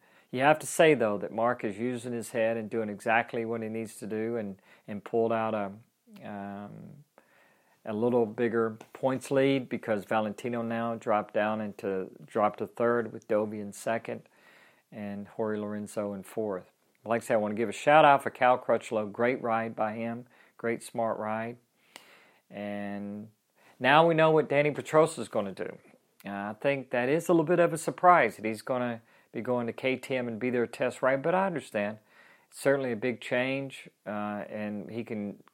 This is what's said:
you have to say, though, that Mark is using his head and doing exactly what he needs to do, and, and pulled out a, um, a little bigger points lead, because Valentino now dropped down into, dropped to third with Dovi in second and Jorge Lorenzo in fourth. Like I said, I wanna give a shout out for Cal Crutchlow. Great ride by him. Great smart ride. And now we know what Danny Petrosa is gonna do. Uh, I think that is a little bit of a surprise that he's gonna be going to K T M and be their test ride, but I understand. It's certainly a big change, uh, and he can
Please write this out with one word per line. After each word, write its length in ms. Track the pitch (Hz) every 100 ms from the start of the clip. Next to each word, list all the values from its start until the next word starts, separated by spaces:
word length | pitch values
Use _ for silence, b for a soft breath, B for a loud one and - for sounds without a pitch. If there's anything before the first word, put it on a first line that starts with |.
| b b b
you 120 | 127
have 180 | 143 151
to 80 | -
say, 260 | - 160
though, 240 | 135 110 101
that 140 | 95
Mark 320 | 107 117 123
is 140 | 110 98
using 340 | 120 123 123
his 200 | 120 104
head 260 | 117 113 113
and 120 | 107
doing 200 | 117 107
exactly 560 | 101 117 113 117 123 113
what 160 | 117
he 80 | 110
needs 260 | 113 110 -
to 100 | 104
do, 280 | 107 113 117
and, 220 | 101 95 b b -
and 140 | 101
pulled 280 | - 117 113
out 220 | 113 110
a, 180 | 107 101 107 - _ _ 208 110
um, 460 | 101 101 101 104 107 104 120 147 _ b b b b b b -
a 80 |
little 320 | 104 120 123 110
bigger 520 | 110 117 117 113 110 -
points 380 | - 131 131 -
lead, 360 | 135 135 139 123
because 380 | 117 - 104 90
Valentino 560 | 110 107 101 120 120
now 340 | 117 117 117 117
dropped 380 | 120 104 104
down 260 | 110 107 110
into, 480 | 107 - 101 95 95 - -
dropped 340 | 117 104 -
to 80 | 107
third 440 | - 120 120 110
with 160 | 113 -
Dovi 320 | 107 107 107
in 120 | 101
second 480 | - - 117 - 120 - b b b b b _
and 360 | 110 104 101 101
Jorge 300 | - 110 107
Lorenzo 540 | 104 107 104 - 104
in 100 | 98
fourth. 420 | 95 - 107 92 - _ _ _
Like 200 | 107 117
I 20 | -
said, 80 | 113
I 20 |
wanna 180 | 104 104
give 140 | 107
a 40 |
shout 320 | - 147 151 151
out 160 | 139
for 80 | 120
Cal 300 | - 127 127
Crutchlow. 520 | - 113 - 110 104
Great 300 | 104 120 131
ride 340 | 120 113 113 117
by 180 | 107
him. 320 | 113 117 117 123 b b -
Great 260 | 117 117
smart 340 | - 120 113 -
ride. 380 | 107 110 117 120 _ B B B B B B B _
And 800 | 101 104 101 101 101 101 104 110 _ _ b b b
now 260 | 127 151 170
we 80 |
know 160 | 156 160
what 180 | 156 131
Danny 220 | 139 147
Petrosa 480 | 135 123 156 156 123
is 100 | 107
gonna 240 | 113 98
do. 240 | 92 - - - _ _ _
Uh, 60 | 98
I 260 | 101 104 113
think 300 | 143 139 127
that 180 | 120 127
is 180 | 160 165
a 60 |
little 100 | 170
bit 140 | 156 175
of 160 | 165
a 60 | 156
surprise 560 | - - 180 175 117 101
that 100 | 107
he's 160 | 110
gonna 400 | - 127 123 113 b b b
be 80 | 120
going 240 | 113 123 117
to 80 |
K 220 | 110 131 127
T 200 | - 131
M 120 | 120
and 120 | 110
be 120 | 123
their 160 | 120 113
test 340 | - 127 -
ride, 220 | 131 135
but 100 | 160
I 140 | 180 196
understand. 500 | 156 - 107 101 113 b b b b b
It's 100 | -
certainly 300 | 139 139 127
a 40 | 110
big 240 | 127 123
change, 720 | - 123 131 135 135 - - - -
uh, 380 | 104 104 104 -
and 440 | 107 104 104 71
he 120 | 117
can 340 | 113 107 101 98 _